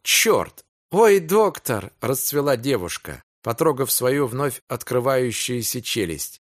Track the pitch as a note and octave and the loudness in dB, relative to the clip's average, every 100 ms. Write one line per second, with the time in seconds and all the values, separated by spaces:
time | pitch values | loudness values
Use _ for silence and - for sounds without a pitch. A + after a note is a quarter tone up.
0 | - - A3+ C#3+ E2 - _ _ _ F#3 | 2 2 4 2 0 -10 _ _ _ 4
1 | A3+ G3 D#3 G#3 G#3 - - A2 F#2+ _ | 6 6 4 2 2 0 -4 -4 -6 _
2 | A#2 C3+ - C#3+ C#3+ B2 C3+ A#2+ F2 - | -4 -2 -2 0 0 0 0 -2 -2 -8
3 | E2 C2+ _ _ A#2 A2+ D#3+ C3 C3 - | -12 -14 _ _ -6 0 0 2 -2 0
4 | B2+ C#3+ C3 B2+ C#3+ - _ B2+ - B2+ | 0 0 -2 -2 -4 -4 _ -10 -2 0
5 | B2+ C3 B2+ G#2+ - B2 A2+ B2+ - A#2+ | 2 2 0 -4 -4 -4 -4 -6 -4 -2
6 | F2+ D2+ - - | -2 -4 -10 -14